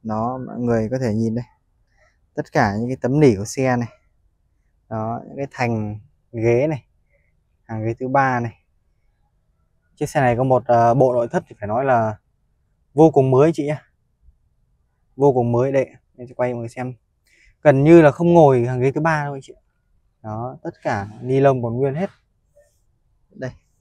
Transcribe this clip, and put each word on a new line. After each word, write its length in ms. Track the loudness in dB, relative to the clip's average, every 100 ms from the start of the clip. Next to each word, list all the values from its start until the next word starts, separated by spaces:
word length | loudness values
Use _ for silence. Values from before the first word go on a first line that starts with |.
Đó, 360 | -8 -6 -6 -8 -12
mọi 120 | -6
người 280 | -2 -2 -2
có 60 | -4
thể 120 | -4
nhìn 220 | -2 -4 -4
đây. 100 | -10 _ _ _ _ _ _ _ _
Tất 180 | -12 -6
cả 240 | -2 0 -2
những 140 | -6
cái 80 | -6
tấm 180 | -2 4
nỉ 160 | 4 4
của 100 | -4
xe 300 | -4 -2 -2
này. 140 | -6 _ _ _ _ _ _ _ _ _ _
Đó, 320 | -10 -8 -10 -12
những 100 | -14
cái 100 | -12
thành 480 | -6 -4 -4 -6 -10 -16 _ _
ghế 360 | -4 0 0 0
này. 180 | -4 _ _ _ _ _ _ _ _
Hàng 220 | _ -8 -6
ghế 80 | -6
thứ 80 | -4
ba 320 | -2 0 -2
này. 240 | -4 -10 _ _ _ _ _ _ _ _ _ _ _ _ _ _
Chiếc 140 | -6
xe 120 | 0
này 160 | 0 2
có 60 |
một, 200 | 2 0 2
ờ, 280 | 2 4
bộ 200 | 4 2
nội 140 | 2 -2
thất 160 | -4 -6
thì 80 | -14
phải 80 | -6
nói 180 | -4 0
là 320 | 0 0 -6 _ _ _ _ _ _ _
vô 180 | 4 4
cùng 200 | 4 2
mới 200 | 4 2
chị 120 | 0 -6
nhá. 160 | -8 _ _ _ _ _ _ _ _ _ _ _ _ _ 0
Vô 180 | 2
cùng 180 | 2 0
mới 200 | 0 0
đây. 180 | 0 -2 -8 _ _
Em 100 | -20
sẽ 60 |
quay 200 | -6 -6
mọi 60 | -4
người 100 | -10
xem. 240 | -10 -12 -12 _ _ _ _ _ _
Gần 220 | 2 4
như 180 | 8 8
là 100 | 8
không 220 | 4 4
ngồi 320 | 6 6 4 0
hàng 140 | -2
ghế 120 | -2
thứ 100 | -2
ba 220 | -2 -2
đâu 100 | -4
anh 80 | -10
chị. 100 | -16 -20 _ _ _ _ _ _
Đó, 360 | -12 -10 -10 -12
tất 100 | -16 -10
cả 260 | -6 -6 -8 -12
ni 180 | -4 2
lông 240 | 2 0
còn 100 | -4
nguyên 220 | -4 -4 -4
hết. 140 | -8 _ _ _ _ _ _ _ _ _ _ _ _
Đây. 220 | -14 -14 -14 _ _